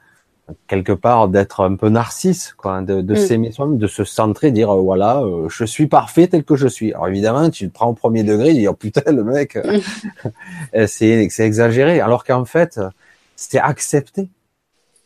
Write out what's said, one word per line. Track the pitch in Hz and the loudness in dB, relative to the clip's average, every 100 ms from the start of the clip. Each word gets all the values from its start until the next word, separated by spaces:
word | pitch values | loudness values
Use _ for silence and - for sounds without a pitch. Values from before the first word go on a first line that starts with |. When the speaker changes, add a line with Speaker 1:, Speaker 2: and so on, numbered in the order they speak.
| _ _ _ _ - - - | _ _ _ _ -20 -18 -6
Speaker 1:
quelque | 98 92 | -4 -2
part, | 95 120 120 104 | 0 2 2 4
d'être | 98 101 - 92 | 2 0 0 0
un | 95 | 2
peu | 107 | 2
narcisse, | 113 113 - 185 180 - | 2 0 -2 -2 -2 -6
quoi, | - 98 95 | -10 -6 -6
de, | 95 98 | -2 -2
de | 92 | 0
Speaker 2:
Mm. | 104 | 0
Speaker 1:
s'aimer | 98 113 113 | 2 0 -2
soi-même, | 110 139 131 | -4 -2 -2
de | 104 | -2
se | - 98 | -4 -6
centrer, | - 110 101 156 | 0 0 2 0
dire, | 107 110 | 2 2
euh, | 98 | 2
voilà, | 95 95 104 135 | 2 2 2 0
euh, | 110 85 80 | -2 -4 -6
je | - 113 | -6 -6
suis | - 151 | -2 2
parfait | 143 110 - 180 | 2 2 2 4
tel | 170 - | 2 0
que | 143 | 2
je | 131 | 0
suis. | - 110 | 0 -6
Alors | - 87 | -4 -4
évidemment, | 98 107 127 160 | 0 0 2 0
tu | - 92 | -2 -10
te | |
prends | - 117 | -2 -2
au | |
premier | 117 120 113 | -2 -2 0
degré, | 107 107 143 | 2 2 4
tu | 151 | 4
dis, | 101 | 2
oh | |
putain, | - 107 147 165 | -2 -4 -2 0
le | 139 | 0
mec, | 107 139 139 110 | 0 -2 -4 -6
Speaker 2:
Mm. | - 208 185 220 208 - 113 | -2 -2 -4 -12 -16 -12 -12
Speaker 1:
<laughs> | - 185 175 147 113 | -12 -20 -16 -4 -2
euh, | 107 | -2
c'est, | - 110 113 95 | 2 2 4 0
c'est | - 110 | 0 0
exagéré. | 107 117 117 147 170 | 2 2 4 2 2
Alors | 107 120 | 2 0
qu'en | - 127 123 | 0 -2 0
fait, | 160 165 113 95 - _ _ _ - | 0 0 -2 -10 -10 _ _ _ -18
c'est | - 131 | -4 -2
accepter, | 143 139 - 147 139 - 190 _ _ _ _ _ _ _ | 0 -2 -2 -4 -4 -10 -10 _ _ _ _ _ _ _